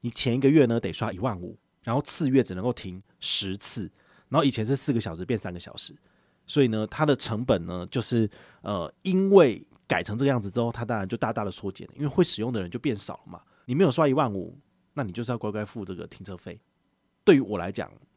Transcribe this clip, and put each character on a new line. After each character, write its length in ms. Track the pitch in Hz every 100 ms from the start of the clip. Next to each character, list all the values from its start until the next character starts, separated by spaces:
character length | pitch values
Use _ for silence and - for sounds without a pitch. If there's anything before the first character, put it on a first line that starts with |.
你 80 | 120
前 220 | - 131
一 60 | 123
个 100 | 135
月 160 | 156 127
呢 120 | 117
得 140 | 95
刷 200 | - 110
一 60 | 92
万 180 | 123 98
五， 180 | 90 - _ _
然 140 | - 123
后 40 |
次 260 | - - 143
月 120 | 131
只 140 | 120
能 80 | 92
够 100 | 113
停 300 | 120 95 92 - _
十 380 | - - 98 95
次， 340 | - - 95 _ _ _ _
然 100 | 123
后 60 |
以 60 | 139
前 140 | 117
是 120 | 110 135
四 160 | -
个 80 | 117
小 120 | 110
时 120 | 82
变 120 | 92 113
三 160 | 101
个 60 | 87
小 180 | - -
时， 200 | - - _ _ _ _ _
所 180 | 151
以 20 | 131
呢， 180 | 110 107
它 180 | - 156
的 80 |
成 300 | 139 - 110
本 200 | 127 101
呢 220 | 85 90 87
就 120 | 127
是， 280 | 113 120 107 - - _
呃， 300 | - 104 82 _
因 280 | 190 185 196
为 340 | 196 147 95 - _ _
改 160 | 85
成 160 | - 107
这 60 |
个 40 | 139
样 140 | 127
子 80 | 101
之 80 | 107
后， 140 | 117
它 120 | 117
当 140 | 117 117
然 80 | 95
就 100 | 117
大 160 | 113
大 120 | 113
的 60 | 104
缩 200 | - 98
减 160 | - -
了， 80 |
因 80 | -
为 60 | 147
会 160 | 143
使 160 | 180 -
用 120 | 113
的 80 | 117
人 80 | 90
就 80 | 117
变 180 | 151 107
少 180 | -
了 180 | - -
嘛。 80 | 87 _ _ -
你 80 |
没 100 | 131
有 60 | 185
刷 180 | 127 151
一 40 |
万 200 | 131 131
五， 260 | 98 85 85 _ _ _
那 100 | -
你 80 | 113
就 100 | 90
是 80 | 117
要 80 | 120
乖 120 | 107
乖 120 | 104
付 200 | 104 117
这 100 | 95
个 100 | 90 82
停 160 | -
车 120 | 95 92
费。 240 | - 87 _ _ _ _ _ _
对 140 | - 151
于 40 |
我 180 | 107 101
来 120 | 87
讲 220 | 98 - 50 _